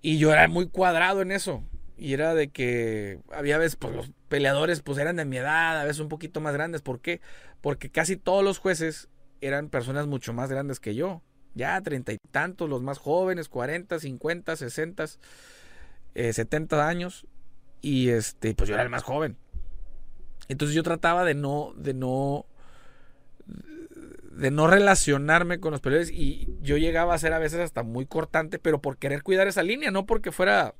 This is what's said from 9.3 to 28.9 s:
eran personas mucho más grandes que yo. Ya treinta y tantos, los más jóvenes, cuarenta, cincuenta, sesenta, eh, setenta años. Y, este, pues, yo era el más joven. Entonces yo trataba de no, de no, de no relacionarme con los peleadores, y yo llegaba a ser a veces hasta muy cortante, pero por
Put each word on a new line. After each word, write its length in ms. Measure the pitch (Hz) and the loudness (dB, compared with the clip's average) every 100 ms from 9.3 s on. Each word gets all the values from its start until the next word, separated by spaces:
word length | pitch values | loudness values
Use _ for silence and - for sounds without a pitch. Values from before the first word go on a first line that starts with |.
| - | -10
eran 300 | 139 139 151 | -4 -4 -2
personas 360 | 139 123 139 147 | -4 -2 -2 -2
mucho 280 | 139 117 | -4 -4
más 160 | 117 131 | -4 -2
grandes 280 | 135 143 127 | -2 -4 -6
que 160 | - | -6
yo. 280 | 107 180 170 _ _ - | -4 -4 -6 _ _ -16
Ya 260 | - 131 185 | -6 -2 -2
treinta 320 | 190 139 120 | -2 -6 -6
y 60 | 110 _ | -8 _
tantos, 380 | 156 165 185 165 | -2 -2 -4 -4
los 140 | 131 | -2
más 160 | 131 139 | -4 -6
jóvenes, 500 | 139 165 185 180 156 | 0 0 2 -2 -4
cuarenta, 500 | 127 123 165 180 170 | -4 -4 -4 -4 -6
cincuenta, 580 | 151 127 151 175 - 160 | -6 -6 -4 -4 -6 -6
sesenta, 500 | 127 139 160 - 156 - - - - - - - - - - | -6 -6 -6 -6 -8 -8 -20 -20 -20 -20 -20 -18 -16 -14 -12
eh, 200 | - 120 | -2 -2
setenta 520 | 113 113 151 156 156 151 | 0 0 -2 2 2 2
años. 400 | 175 180 - - - - - - - | 0 -6 -12 -16 -14 -14 -14 -18 -10
Y, 300 | 143 135 127 | -2 2 4
este, 440 | 117 107 - 113 | 2 0 -4 -4
pues, 140 | 107 - | 2 2
yo 60 | |
era 100 | 104 | 4
el 60 | 123 | 0
más 140 | 123 | -2
joven. 340 | - 139 156 - - - - - - - - - - - - | -4 -4 -4 -6 -12 -6 -6 -6 -8 -8 -8 -10 -10 -10 -8
Entonces 260 | 135 147 | -2 0
yo 80 | 151 | 0
trataba 420 | 165 165 170 175 | 0 2 2 4
de 80 | 180 | 4
no, 400 | 143 143 147 147 - | 2 0 -2 -4 -6
de 160 | 147 | -6
no, 500 | 131 127 131 139 143 - - - - - - - - - - - - - 311 - - - - - - | -2 -2 0 0 -2 -6 -18 -18 -18 -20 -20 -20 -20 -20 -20 -16 -16 -16 -18 -18 -18 -18 -18 -18 -2
de 140 | 135 | 0
no 160 | 147 160 | 4 8
relacionarme 920 | 190 202 190 - 139 143 165 175 175 | 8 8 6 6 2 4 4 4 -2
con 120 | 156 | -2
los 80 | 143 | -2
peleadores, 300 | 131 143 170 | 2 2 2
y 440 | - 139 - - - | 2 2 2 -4 -2
yo 160 | 139 147 | 0 2
llegaba 380 | 165 165 175 | 4 2 2
a 40 | 175 | 2
ser 140 | 160 | 2
a 60 | 160 | 2
veces 220 | 156 165 | 0 0
hasta 220 | 170 - | -2 -2
muy 240 | 117 117 135 | -4 -4 -4
cortante, 520 | 156 160 160 156 170 | -4 0 0 -2 -2
pero 220 | 160 151 | 2 2
por 180 | 143 | 0